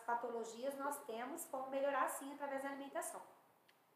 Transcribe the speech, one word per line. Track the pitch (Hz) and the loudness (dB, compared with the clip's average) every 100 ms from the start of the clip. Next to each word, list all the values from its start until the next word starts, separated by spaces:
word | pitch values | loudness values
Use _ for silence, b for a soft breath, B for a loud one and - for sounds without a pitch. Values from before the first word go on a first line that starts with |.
| - | 2
patologias | 233 240 233 220 226 269 269 | 2 2 0 -2 -2 -2 0
nós | 277 285 - | 0 0 -2
temos | 226 254 339 - | -4 -2 -4 -2
como | 269 269 | -2 0
melhorar | 269 277 262 320 | 2 4 6 4
sim | - 277 285 | 2 -4 -4
através | 285 269 | -2 0
da | 277 | -2
alimentação. | 269 277 330 339 185 - - - - _ - _ | -4 -4 -2 -2 -6 -12 -18 -20 -20 _ -20 _